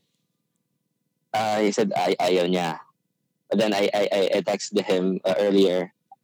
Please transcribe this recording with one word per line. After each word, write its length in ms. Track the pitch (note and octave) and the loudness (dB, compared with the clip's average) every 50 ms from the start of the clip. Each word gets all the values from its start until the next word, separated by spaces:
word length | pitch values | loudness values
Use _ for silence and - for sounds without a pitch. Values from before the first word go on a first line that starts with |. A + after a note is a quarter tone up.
| _ _ _ _ _ _ _ _ _ _ _ _ _ _ _ _ _ _ _ _ _ _ _ _ _ _ - | _ _ _ _ _ _ _ _ _ _ _ _ _ _ _ _ _ _ _ _ _ _ _ _ _ _ -4
Uh, 280 | G#2+ A2 G#2+ G#2+ G#2 | -2 -2 0 0 0
he 100 | G#2+ G#2 | 0 0
said, 200 | G2+ - A2+ G2 - | 0 0 -2 -2 -2
"Ay-, 200 | - F2+ F2+ G2 - | -2 -2 0 0 0
ayaw 280 | F2 F2+ F#2 F#2 F2 F2 | 0 0 2 2 0 0
niya." 300 | F2+ F2+ F2 E2+ D#2+ - - - _ _ _ _ _ _ _ _ _ _ _ - | 0 -2 -2 -4 -6 -8 -12 -20 _ _ _ _ _ _ _ _ _ _ _ -4
But 100 | - G2+ | -2 0
then 140 | A2 G#2+ G2+ | 0 0 2
I, 160 | G2 G2+ G2 - | 0 0 0 0
I, 100 | G#2 G2+ F#2+ | 0 0 0
I, 180 | - G2+ F#2+ - - | 0 0 0 2 0
I 60 | G2+ | 0
texted 420 | F2+ - G2+ G2 - - - G2+ F#2 | 0 -2 -4 -4 -6 -4 -4 -2 0
him, 360 | - G2 F#2 F#2 F#2+ F#2 F2+ - | 0 0 0 0 0 -2 -2 -2
uh, 120 | F#2+ F#2 - | -2 0 0
earlier. 520 | G#2 G#2 G2 G2 G2 F#2+ F2 F#2 F2 F2+ - _ _ _ - - | 0 2 4 4 4 4 2 0 -2 -6 -10 _ _ _ -20 -20